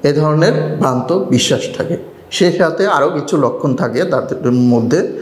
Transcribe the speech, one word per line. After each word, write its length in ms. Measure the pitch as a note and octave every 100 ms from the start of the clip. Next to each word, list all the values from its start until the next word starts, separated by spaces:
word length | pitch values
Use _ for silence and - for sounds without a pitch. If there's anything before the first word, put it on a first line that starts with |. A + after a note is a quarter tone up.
এ 100 | -
ধরনের 600 | C#3+ D3+ D3+ F3+ - - -
ভ্রান্ত 320 | D#3 B2 B2
বিশ্বাস 500 | F3+ - B2 - B2+ - -
থাকে। 200 | F3 F3 - - -
সে 200 | - F3+
সাথে 360 | F3 E3+ E3 G3
আরও 220 | E3 D3
কিছু 280 | D3+ - D#3+
লক্ষণ 380 | B2+ - D3 B2+
থাকে 280 | A#2+ A2+
তাদের 480 | F3+ - - - B2+
মধ্যে, 560 | B2 B2 A#2+ A2+ D3+ - -